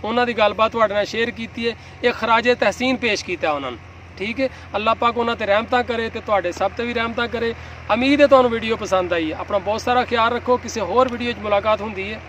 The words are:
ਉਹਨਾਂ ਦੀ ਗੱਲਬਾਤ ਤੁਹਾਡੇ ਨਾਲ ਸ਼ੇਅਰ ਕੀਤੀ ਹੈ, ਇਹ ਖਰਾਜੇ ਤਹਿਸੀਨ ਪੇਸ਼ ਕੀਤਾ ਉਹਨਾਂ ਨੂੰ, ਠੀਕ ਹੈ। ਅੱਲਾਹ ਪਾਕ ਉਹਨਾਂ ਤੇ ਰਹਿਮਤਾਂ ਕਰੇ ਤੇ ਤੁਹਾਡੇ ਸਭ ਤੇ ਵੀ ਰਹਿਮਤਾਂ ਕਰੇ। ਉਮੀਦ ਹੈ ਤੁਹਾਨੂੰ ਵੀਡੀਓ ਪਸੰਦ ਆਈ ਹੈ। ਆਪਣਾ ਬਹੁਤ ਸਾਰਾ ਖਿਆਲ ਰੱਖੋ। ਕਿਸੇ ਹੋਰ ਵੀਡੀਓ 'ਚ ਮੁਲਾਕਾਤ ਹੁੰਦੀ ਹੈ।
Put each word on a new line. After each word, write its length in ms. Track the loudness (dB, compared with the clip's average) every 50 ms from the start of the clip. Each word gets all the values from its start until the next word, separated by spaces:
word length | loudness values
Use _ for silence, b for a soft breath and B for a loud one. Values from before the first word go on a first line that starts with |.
| -4
ਉਹਨਾਂ 220 | 0 0 0 0
ਦੀ 60 | 0 2
ਗੱਲਬਾਤ 400 | 2 2 2 4 2 0 0 2
ਤੁਹਾਡੇ 220 | 2 2 2 2
ਨਾਲ 100 | 0 -2
ਸ਼ੇਅਰ 260 | -2 -2 -2 -2 -2
ਕੀਤੀ 380 | -4 -8 -12 -12 -8 -4 -4 -4
ਹੈ, 60 | -4 B B B B B B
ਇਹ 80 | 0 0
ਖਰਾਜੇ 420 | 0 0 2 2 4 4 2 2
ਤਹਿਸੀਨ 420 | 4 2 0 0 0 0 -2 0
ਪੇਸ਼ 280 | 0 0 0 0 -2 -2
ਕੀਤਾ 280 | -6 -6 -2 0 -2 -2
ਉਹਨਾਂ 180 | -2 -4 -6
ਨੂੰ, 100 | -8 -10 -14 -20 -20 -20 -20 -20 -10 -8
ਠੀਕ 220 | -6 -6 -2 -2
ਹੈ। 80 | -2 -2 B B B B B
ਅੱਲਾਹ 180 | -2 0 0 0
ਪਾਕ 240 | 2 2 0 0 0
ਉਹਨਾਂ 180 | 0 -2 -2
ਤੇ 100 | -2 0
ਰਹਿਮਤਾਂ 360 | 2 2 2 2 2 0 0 0
ਕਰੇ 240 | 0 -2 -4 -4 -4
ਤੇ 120 | -6 -8
ਤੁਹਾਡੇ 320 | -4 0 0 0 0 0 -2
ਸਭ 180 | 0 -2 -2 -2
ਤੇ 80 | -4 -6
ਵੀ 100 | -4 -2
ਰਹਿਮਤਾਂ 340 | -2 -2 -2 -2 -2 -4 -2
ਕਰੇ। 260 | -2 -2 -4 -4 -4 B B B B B B -2 0
ਉਮੀਦ 280 | 2 4 4 6 6
ਹੈ 60 | 8
ਤੁਹਾਨੂੰ 240 | 8 8 8 6 6
ਵੀਡੀਓ 260 | 2 0 -2 -2 -4
ਪਸੰਦ 360 | -4 -2 0 0 0 2 0 0
ਆਈ 200 | -2 -2 -2 -4
ਹੈ। 40 | -6
ਆਪਣਾ 200 | -6 -2 -4 -2
ਬਹੁਤ 220 | 0 0 -4 -2
ਸਾਰਾ 240 | 0 0 2 2 2
ਖਿਆਲ 280 | 0 0 2 2 2 0
ਰੱਖੋ। 240 | -2 0 0 0
ਕਿਸੇ 240 | 0 0 -6 -6 -6
ਹੋਰ 280 | -4 0 4 4 4 4
ਵੀਡੀਓ 240 | 2 -4 -4 -4 -6
'ਚ 60 | -4
ਮੁਲਾਕਾਤ 420 | -2 0 0 2 2 2 0 0
ਹੁੰਦੀ 320 | 0 -8 -6 -8 -8 -8 -8
ਹੈ। 80 | -10 -12